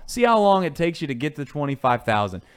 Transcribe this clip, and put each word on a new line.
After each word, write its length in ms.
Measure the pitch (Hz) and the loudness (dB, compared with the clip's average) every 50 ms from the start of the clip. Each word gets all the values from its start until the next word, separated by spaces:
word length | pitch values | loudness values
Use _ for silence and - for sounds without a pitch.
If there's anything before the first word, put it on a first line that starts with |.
| - - | -12 -8
See 160 | - 247 240 | -2 2 4
how 160 | 233 233 214 | 4 4 6
long 260 | 202 202 196 190 185 | 4 4 4 4 2
it 100 | 160 143 | -2 -2
takes 240 | - 170 175 165 - | -2 -2 -2 -2 -4
you 60 | 165 139 | -4 -6
to 80 | 135 | -4
get 220 | 117 139 151 143 - | -4 -4 -6 -6 -6
to 80 | 143 | -10
twenty-five 580 | - - 151 143 139 139 - - 123 123 117 - | -8 -6 -6 -4 -4 -4 0 0 0 0 0 0
thousand. 400 | - 107 104 104 98 92 90 - _ - | 0 0 0 0 -2 -4 -8 -14 _ -20